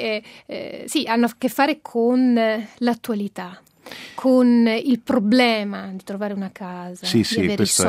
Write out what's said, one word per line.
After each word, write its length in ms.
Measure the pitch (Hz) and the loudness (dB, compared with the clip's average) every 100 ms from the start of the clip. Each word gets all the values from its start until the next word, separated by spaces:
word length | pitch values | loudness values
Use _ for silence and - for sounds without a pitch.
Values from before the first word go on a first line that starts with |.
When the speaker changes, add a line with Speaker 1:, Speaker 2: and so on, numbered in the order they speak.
| 233 214 | 0 -6
Speaker 1:
eh, 80 | - - - | -8 -20 -14
eh, 400 | - - - - | -12 -10 -12 -6
sì, 180 | 320 220 | -4 0
hanno 180 | 226 233 | 2 0
a 100 | - | 0
che 120 | 254 | -4
fare 300 | - 285 302 | 0 0 -2
con 520 | - 233 233 254 254 240 220 220 214 - | -4 -2 2 2 4 2 2 -2 -6 -4
l'attualità, 800 | 240 233 - 214 202 - 180 185 _ _ - - - - | -2 -2 -4 -6 -6 -10 -14 -16 _ _ -20 -18 -18 -2
con 520 | 262 254 247 240 233 | 2 4 6 6 4
il 320 | 220 285 240 | 2 0 0
problema 880 | - 247 208 254 247 220 202 196 196 | 2 0 4 4 4 2 -4 -8 -10
di 120 | 190 | -12
trovare 300 | - 196 208 | -10 -8 -6
una 180 | 202 190 | -6 -8
casa, 540 | - 185 180 180 180 - | -10 -12 -12 -12 -10 -2
Speaker 2:
Sì, 120 | - | 0
Speaker 1:
di 60 | |
Speaker 2:
sì, 140 | 104 226 | 2 0
Speaker 1:
avere 140 | 185 | 0
i 20 | 202 | 0
Speaker 2:
questo 260 | 101 - | 0 2